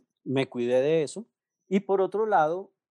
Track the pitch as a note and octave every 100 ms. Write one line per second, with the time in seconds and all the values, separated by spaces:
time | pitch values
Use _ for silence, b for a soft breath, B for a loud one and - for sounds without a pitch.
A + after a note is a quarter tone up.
0 | - _ - C3 C3+ B2 A#2+ B2 C#3 D#3+
1 | C#3+ - A3+ _ _ _ _ F#3+ - G3
2 | F#3 G3+ A3 G3 D#3 F3 G3+ _ _